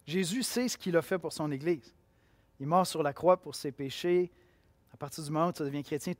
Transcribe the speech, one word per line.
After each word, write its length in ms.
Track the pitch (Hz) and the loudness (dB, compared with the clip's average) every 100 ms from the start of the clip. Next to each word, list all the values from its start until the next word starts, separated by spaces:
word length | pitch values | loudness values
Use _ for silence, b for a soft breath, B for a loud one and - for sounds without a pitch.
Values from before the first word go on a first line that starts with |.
| - | -4
Jésus 360 | 175 180 233 | -2 0 -2
sait 240 | 226 - 247 | -2 0 -2
ce 100 | - | -2
qu'il 200 | 190 170 | 0 2
a 60 | |
fait 160 | - 143 | 2 -2
pour 140 | 160 | -2
son 200 | - 151 | -4 -4
Église. 420 | 139 156 160 - _ _ _ _ _ _ - | -2 0 -2 -4 _ _ _ _ _ _ -10
Il 60 | |
est 20 | 139 | 2
mort 200 | 175 180 | 4 4
sur 160 | 160 | 2
la 100 | 147 | 0
croix 240 | 139 170 180 | 2 4 4
pour 180 | - | 2
ses 160 | - 151 | -8 -6
péchés. 600 | 127 139 - 180 180 180 - _ _ _ _ _ | -4 -6 -2 2 2 2 -4 _ _ _ _ _
À 40 | - | -14
partir 260 | 143 - | -12 -8
du 80 | 147 | -4
moment 180 | 156 170 | 2 2
où 40 | |
tu 100 | - | 0
deviens 200 | 147 143 | -4 -4
chrétien, 320 | 143 151 180 175 | -4 -4 -4 -8